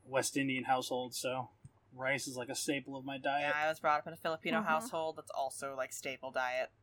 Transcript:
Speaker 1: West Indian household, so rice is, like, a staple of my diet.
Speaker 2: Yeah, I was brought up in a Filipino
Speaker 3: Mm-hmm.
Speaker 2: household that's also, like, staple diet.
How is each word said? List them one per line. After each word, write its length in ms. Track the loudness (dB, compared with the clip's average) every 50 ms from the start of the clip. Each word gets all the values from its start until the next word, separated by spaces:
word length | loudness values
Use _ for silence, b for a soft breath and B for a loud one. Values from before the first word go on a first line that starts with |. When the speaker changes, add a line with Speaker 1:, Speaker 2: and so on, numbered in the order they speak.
| _
Speaker 1:
West 320 | 2 2 2 2 4 2
Indian 300 | 2 2 2 2 0 2
household, 480 | 2 2 2 2 0 -2 -2 -2 -4 -6
so 340 | -4 -2 -2 -2 -2 -4 -6 -10 _ _ -20 _ _ _ _ -12
rice 320 | -4 0 0 0 0 0 -4
is, 80 | -4
like, 140 | -6 -6 -4
a 60 | -4
staple 420 | -4 0 0 0 -2 -2 -6 -10 -8
of 80 | -6
my 120 | -6 -8 -2
diet. 360 | 0 2 2 2 2 2 2
Speaker 2:
Yeah, 100 | 2 2
I 40 | 2
was 100 | 0 2
brought 200 | 4 4 4 4
up 80 | 2 -4
in 60 | -10
a 40 | -4
Filipino 400 | -2 -2 -2 0 0 2 2 2
Speaker 3:
Mm-hmm. 80 | 4 4
Speaker 2:
household 480 | 4 2 2 0 -2 0 0 0 -2 -6
that's 140 | -10 -8
also, 440 | -2 -2 -2 -2 -2 -6 -6 -6 -2 -2
like, 160 | -4 -4 -4
staple 380 | -6 -6 -6 -6 -4 -8 -4
diet. 380 | 0 0 2 2 2 0 -2 -2 _ _